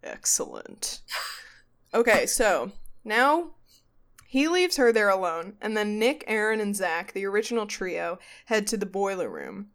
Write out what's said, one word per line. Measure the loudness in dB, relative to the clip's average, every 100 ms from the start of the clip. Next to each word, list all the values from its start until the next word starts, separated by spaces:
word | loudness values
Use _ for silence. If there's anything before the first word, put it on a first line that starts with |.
Excellent. | -14 -8 -2 -2 -2 -8 -16 -10 -10 -10 -10 -10 -8 -12 -18 -20 _ _ _
Okay, | 2 4 4 4
so | 2 4 2 0 -8 -14 -14
now | -2 4 4 4 0 -12 _ _ _ _ _ _ -2
he | 2 2
leaves | 4 2 4
her | 4
there | 6 4
alone, | 4 2 -4 -8 -8
and | -4 -2
then | -2 2
Nick, | 0 0 -2
Aaron, | 0 0 0
and | -2
Zach, | -2 -2 -2 -4
the | -6
original | -2 -2 0 -4 -4
trio, | -6 -6 -4 -4 -6 -12 -20 -2
head | -2 0
to | -4
the |
boiler | -4 -2 -2 -2 -6
room. | -6 -10 -12 -14